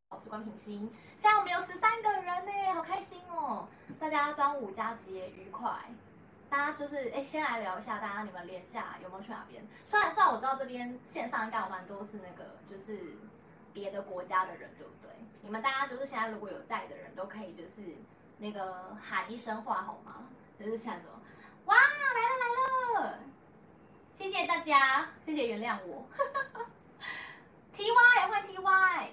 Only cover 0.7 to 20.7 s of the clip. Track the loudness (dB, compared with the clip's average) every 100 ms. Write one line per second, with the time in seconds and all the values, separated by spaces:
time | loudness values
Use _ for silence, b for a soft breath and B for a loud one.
0.7 | -8 -8 B B B 6 6 6 0 -2
1.7 | 2 2 4 2 0 0 -2 -2 -2 0
2.7 | 0 -2 -4 -6 -12 -10 -4 -2 -4 -8
3.7 | B B -6 0 2 2 4 2 2 -4
4.7 | -4 -4 -6 -10 -10 -10 -12 -12 -6 -4
5.7 | -4 -8 -16 -20 -20 -20 -20 -2 0 0
6.7 | -2 -4 -4 -4 -4 -4 -2 0 -2 -2
7.7 | -4 -4 -4 -4 -6 -6 -8 -10 -12 -10
8.7 | -8 -8 -10 -12 -12 -10 -12 -12 -16 -18
9.7 | B 2 4 6 6 6 6 0 0 -2
10.7 | -6 -6 -8 -8 -6 -2 -2 -2 -2 -2
11.7 | -6 -8 -10 -10 -12 -14 -14 -16 -18 -16
12.7 | -14 -10 -10 -10 -14 -18 -20 -20 -20 -16
13.7 | -10 -6 -6 -6 -8 0 0 0 -4 -14
14.7 | -16 -20 -18 -20 -18 -18 -16 -8 -2 0
15.7 | 0 -2 -4 -6 -4 -4 -6 -8 -10 -6
16.7 | -6 -6 -12 -12 -10 -8 -10 -12 -12 -14
17.7 | -14 -14 -14 -16 -20 -20 -10 -8 -6 -6
18.7 | -8 -10 -12 -6 -6 -6 -8 -6 -4 -2
19.7 | -2 -4 -10 -14 -16 -18 -20 -20 -10 -6